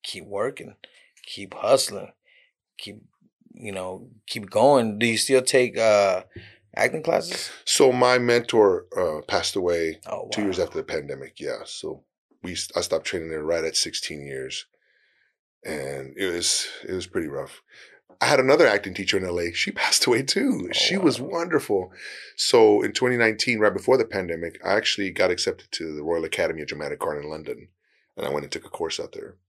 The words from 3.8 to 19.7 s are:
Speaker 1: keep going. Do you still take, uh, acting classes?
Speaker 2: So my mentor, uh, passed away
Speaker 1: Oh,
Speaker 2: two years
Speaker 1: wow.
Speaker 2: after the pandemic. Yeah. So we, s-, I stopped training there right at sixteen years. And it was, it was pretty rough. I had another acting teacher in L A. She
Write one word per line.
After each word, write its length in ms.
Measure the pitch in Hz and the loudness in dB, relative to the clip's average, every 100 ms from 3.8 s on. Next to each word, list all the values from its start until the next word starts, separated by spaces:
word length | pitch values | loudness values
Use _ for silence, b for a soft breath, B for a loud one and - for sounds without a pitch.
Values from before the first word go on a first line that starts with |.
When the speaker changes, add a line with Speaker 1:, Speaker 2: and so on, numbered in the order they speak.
| 92 95 117 - - | -8 -10 -16 -20 -10
Speaker 1:
keep 240 | - 98 | -10 -4
going. 480 | 107 127 139 113 104 | 4 6 6 4 0
Do 80 | 117 | 0
you 120 | 110 | 0
still 240 | - 131 | 4 4
take, 340 | 127 139 123 95 | 4 2 2 2
uh, 440 | 113 104 98 92 - B B B B - | 4 6 6 2 -4 B B B B -2
acting 260 | 123 - | -2 -2
classes? 480 | - - 170 - - - | 0 0 0 -8 -8 -12
Speaker 2:
So 280 | - - 135 | -4 4 6
my 260 | 123 123 127 | 6 4 4
mentor, 680 | 120 120 117 117 101 90 - - | 4 2 4 6 6 6 -2 -2
uh, 260 | 90 76 - | -2 -2 -2
passed 300 | 98 85 101 | -2 -2 -2
away 420 | 90 85 82 80 - | 0 0 -2 -6 -10
Speaker 1:
Oh, 220 | 95 - | -10 -8
Speaker 2:
two 100 | - | -4
years 160 | 104 90 | -4 -2
Speaker 1:
wow. 60 | |
Speaker 2:
after 140 | 87 82 | -4 -4
the 60 | |
pandemic. 540 | 73 80 71 67 67 - | -6 -8 -8 -12 -14 -12
Yeah. 200 | 71 60 | -10 -10
So 400 | - - 80 - _ _ _ _ | -10 -12 -12 -14 _ _ _ _
we, 100 | 92 | -10
s-, 180 | 87 - - | -8 -6 -4
I 40 | |
stopped 260 | 87 82 - | -2 -4 -4
training 240 | 90 80 | -6 -6
there 120 | 80 | -6
right 200 | 76 82 | -2 -2
at 120 | 80 - | 0 -2
sixteen 480 | 85 - - 76 | -2 -4 -10 -10
years. 420 | 71 67 65 - - _ _ _ _ _ _ _ _ _ | -10 -10 -10 -10 -14 _ _ _ _ _ _ _ _ _
And 500 | - 78 67 69 67 73 | -12 -10 -8 -10 -12 -6
it 160 | 95 | -4
was, 340 | 85 85 - - - - | -2 -2 -2 -4 -12 -8
it 40 | |
was 140 | 92 90 | -8 -6
pretty 220 | 95 80 | -6 -6
rough. 340 | 71 69 - _ B B B _ _ | -6 -10 -14 _ B B B _ _
I 60 | 123 | 2
had 140 | 143 | 4
another 260 | 131 147 147 | 6 6 6
acting 280 | 104 101 | 4 -2
teacher 220 | 90 92 98 | -6 -2 0
in 80 | |
L 140 | 92 87 | 0 -2
A. 120 | 87 | -4
She 180 | 87 - | -4 -6